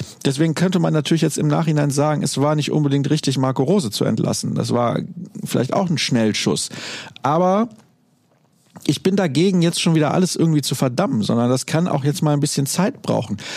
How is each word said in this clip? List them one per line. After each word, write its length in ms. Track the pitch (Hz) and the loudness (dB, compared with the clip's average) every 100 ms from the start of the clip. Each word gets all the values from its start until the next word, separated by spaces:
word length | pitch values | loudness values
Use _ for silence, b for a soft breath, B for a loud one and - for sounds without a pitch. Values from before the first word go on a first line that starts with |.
| B B | B B
Deswegen 300 | 139 135 165 | -2 0 0
könnte 240 | 143 180 180 | 2 0 2
man 160 | 165 | 2
natürlich 300 | 160 139 165 | 0 2 2
jetzt 160 | 156 - | 0 0
im 80 | 151 | 0
Nachhinein 420 | 151 165 151 147 | 2 2 2 2
sagen, 320 | 139 151 151 | 2 0 0
es 180 | 151 - | -2 0
war 140 | 147 | 0
nicht 160 | 151 139 | 0 0
unbedingt 400 | 151 143 139 135 | 0 2 0 0
richtig, 300 | 151 - 131 | 0 0 0
Marco 240 | 131 131 | 0 0
Rose 260 | 135 202 120 | 2 2 0
zu 160 | - - | -2 -2
entlassen. 480 | 110 - 107 - | 0 -2 -2 -4
Das 180 | 113 120 | -4 -2
war 280 | 120 120 - - - 175 - | 0 0 -2 -6 -10 -14 -12
vielleicht 300 | 147 - 127 | -4 -2 0
auch 160 | - 180 | 0 0
ein 80 | 143 | -2
Schnellschuss. 720 | - 123 110 98 110 76 - B B B B - | 0 2 2 0 -2 -2 -4 B B B B -6
Aber 460 | 131 160 180 196 240 - _ _ _ _ _ _ _ _ _ - - | -2 2 2 2 0 -6 _ _ _ _ _ _ _ _ _ -6 -2
ich 180 | 147 | 0
bin 140 | 190 196 | 0 2
dagegen, 440 | 180 131 190 185 | 2 2 2 4
jetzt 200 | 170 170 | 2 2
schon 120 | 175 | 2
wieder 200 | 160 151 | 2 2
alles 240 | 156 185 - | 2 0 2
irgendwie 240 | 165 151 | 2 2
zu 120 | - | 0
verdammen, 480 | 139 131 120 202 170 | 0 0 0 0 0
sondern 280 | 98 117 120 | 0 2 2
das 160 | 127 - | 0 0
kann 220 | 156 180 | -2 0
auch 180 | 139 139 | 0 -2
jetzt 160 | 143 | 0
mal 100 | 156 | 0
ein 80 | 147 | 2
bisschen 260 | 143 - 139 | 0 -2 -2
Zeit 360 | - 202 - | 0 -2 -2
brauchen. 360 | - 110 107 104 B | -4 -4 -4 -8 B